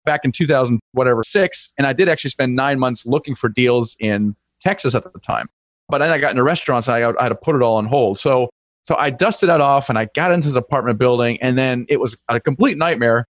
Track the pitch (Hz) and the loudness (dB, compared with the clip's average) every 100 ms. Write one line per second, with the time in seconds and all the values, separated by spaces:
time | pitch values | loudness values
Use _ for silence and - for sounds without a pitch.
0 | 156 151 135 - 156 139 123 113 - 127 | -4 -2 -2 0 2 2 2 0 -2 0
1 | 127 117 110 202 180 - - - 139 127 | 2 0 0 0 0 -2 -10 -2 0 2
2 | 185 151 135 - 127 127 139 135 127 117 | 2 0 -2 -2 -2 0 -2 0 -2 -2
3 | 117 123 143 123 117 117 123 120 117 - | -2 -2 -2 -4 -4 2 2 2 -2 -4
4 | 110 104 104 104 _ _ - - 135 120 | -2 0 -2 -4 _ _ -4 -2 -2 -2
5 | - - - 57 - _ _ _ - 143 | -4 -10 -8 -8 -8 _ _ _ -6 -2
6 | 156 151 139 127 135 170 - 123 113 117 | 0 0 0 2 2 0 -2 -2 0 0
7 | 117 - 123 110 - 143 117 110 107 139 | 0 0 -2 -2 -2 0 2 0 0 0
8 | 107 101 139 127 120 - _ _ - 156 | 0 0 0 0 0 -6 _ _ -4 -2
9 | 147 123 202 214 180 165 139 139 - 110 | -2 0 -2 2 2 4 4 2 0 -2
10 | 110 143 180 175 147 127 - 139 120 107 | -4 -2 0 0 0 -2 -2 -2 -2 2
11 | 123 120 117 117 127 127 131 123 120 143 | 2 2 0 -2 -2 0 0 -2 -2 -2
12 | 117 - - 117 156 135 262 156 165 131 | -2 -6 -4 -4 -2 0 0 0 -2 0
13 | 120 117 - | 2 0 -2